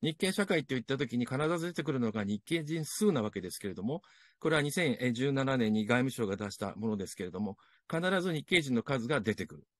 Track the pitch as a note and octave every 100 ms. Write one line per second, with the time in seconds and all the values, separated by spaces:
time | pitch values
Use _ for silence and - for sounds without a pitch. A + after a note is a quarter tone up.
0 | D3 D#3 F#3+ G3 G3+ E3+ C#3 C3 A#2 C3+
1 | C3 A#2+ A#2+ B2+ D3+ E3+ E3+ - C#3+ C3+
2 | A#2 A2 G2 G#2 - E3 D3+ D#3+ D#3 -
3 | G#3 D#3 G#2+ G2+ F2+ - G2+ F#2 G2 D#3
4 | - - - _ D#3+ D3+ C#3+ C#3 E3 A#2+
5 | B2+ A#2 C3+ C3+ C3+ C3+ A2+ G#2+ G#2 A#2+
6 | C3 B2 A2 G2 G#2 - G2 - A2 G#2+
7 | F#2 - F#2 F2+ G#2 G2 _ _ _ D#3+
8 | F3+ F#3+ F#3 D#3+ - F3+ C#3+ B2 - C#3
9 | A#2 C#3+ G#2+ G2+ F2+ D2+ -